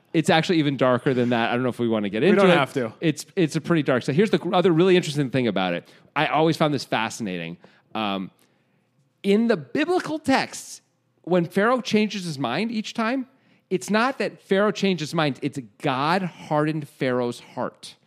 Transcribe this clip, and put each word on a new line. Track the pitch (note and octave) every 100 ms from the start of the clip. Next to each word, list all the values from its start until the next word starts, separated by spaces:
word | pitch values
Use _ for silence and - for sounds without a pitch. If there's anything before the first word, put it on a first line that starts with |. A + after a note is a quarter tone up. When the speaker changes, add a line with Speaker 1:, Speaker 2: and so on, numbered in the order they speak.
| _
Speaker 1:
it's | E3+ D#3
actually | E3 D#3 E3
even | D3 C3+
darker | C3 B2+ D3 B2
than | A#2+
that. | A#2+ A2+
I |
don't | A#2+
know | B2+
if | A2
we | A#2+
wanna | A2 G#2
get | G#2+
Speaker 2:
We | D#3
Speaker 1:
into | G3
Speaker 2:
don't | F#3+
Speaker 1:
it. | D3+
Speaker 2:
have | C3
to. | C#3 A2+ -
Speaker 1:
It's, | E3 - - -
it's | D#3+ D#3+
a |
pretty | - E3
dark. | C#3+ B2+
So | -
here's | C#3 A3
the | F3+ E3+
other | F3+ F#3
really | D#3+ F#3+ F3+
interesting | D#3 C#3+ C3
thing | C3 A#2+
about | G2 F#2
it. | E2+ - - _ C#3
I | D3+
always | C#3+ D#3+ D#3
found | D#3 C3+
this | -
fascinating. | B2+ A2 - G#2+ F2+ E2 F2 - _ _ A2
Um, | G#2+ G2 F#2 _ _ _ _ _ _ _ _ _
in | G3+ G3+ A#3
the | G3
biblical | C3+ C4+ D#4 F#4 - D#4
texts, | - B3+ B2+ - - - _ _ _ _
when | - F3+ E3+
Pharaoh | F#3+ G#3+ B3+
changes | - G#3+ G#3+ G3+ F3
his | C3+
mind | B2 C#3 A3+
each | A3 G#3
time, | - A3 C4+ B3 _ _ _ _
it's | F#3 -
not | G#3+ B3 C4+
that | G3 -
Pharaoh | _ F#3+ G#3
changed | G#3 G3 F3
his | D3+ E3
mind. | D3+ B2+
It's | C#3+ C#3 A2+ _
God | D3 C3 D3 F#3
hardened | F3+ - - D3+ D3+ D#3 C#3+
Pharaoh's | _ C3+ B2 B2 B2
heart. | - - A2+ - - -